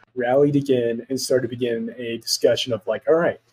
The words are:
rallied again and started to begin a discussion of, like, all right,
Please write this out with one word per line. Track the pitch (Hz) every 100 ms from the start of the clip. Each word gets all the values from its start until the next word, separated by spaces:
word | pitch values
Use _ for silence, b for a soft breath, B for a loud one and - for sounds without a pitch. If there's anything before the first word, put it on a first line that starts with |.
| _
rallied | 127 123 135 147 143
again | 139 127 117 117 120
and | 131
started | - 131
to | 120
begin | 123 123 117 113 120
a | 117 117
discussion | - - 131 117 131
of, | 110 -
like, | 107 -
all | 160
right, | 160 - _